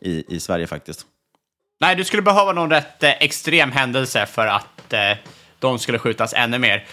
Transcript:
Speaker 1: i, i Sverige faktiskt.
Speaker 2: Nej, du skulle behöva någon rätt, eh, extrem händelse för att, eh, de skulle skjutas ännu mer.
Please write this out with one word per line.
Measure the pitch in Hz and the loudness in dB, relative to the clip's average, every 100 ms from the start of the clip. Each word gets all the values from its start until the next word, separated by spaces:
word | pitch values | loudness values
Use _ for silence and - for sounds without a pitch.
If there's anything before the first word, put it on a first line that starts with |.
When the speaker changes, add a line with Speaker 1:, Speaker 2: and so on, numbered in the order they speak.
Speaker 1:
i, | 92 80 - 85 | -8 -8 -8 -10
i | |
Sverige | - 87 82 | -6 -4 -6
faktiskt. | 76 - 80 - _ _ _ _ _ _ _ | -10 -14 -18 -20 _ _ _ _ _ _ _
Speaker 2:
Nej, | 170 185 | 0 0
du | |
skulle | 185 208 | -2 0
behöva | 196 202 196 | 2 4 4
någon | 175 160 | 0 2
rätt, | 156 147 - | 0 0 0
eh, | 147 | 2
extrem | - 151 - - 165 139 | 2 0 -2 0 2 4
händelse | 135 127 127 127 113 101 | 2 0 0 -2 -2 -2
för | - 110 | 0 0
att, | 101 - - - | 0 -4 -14 -6
eh, | 110 101 101 - - _ _ | 0 0 0 -6 -20 _ _
de | 131 123 | -2 -2
skulle | - 117 | -2 -4
skjutas | - 110 110 | -2 -2 -2
ännu | - 120 120 | 0 0 0
mer. | 120 101 - | 0 0 -4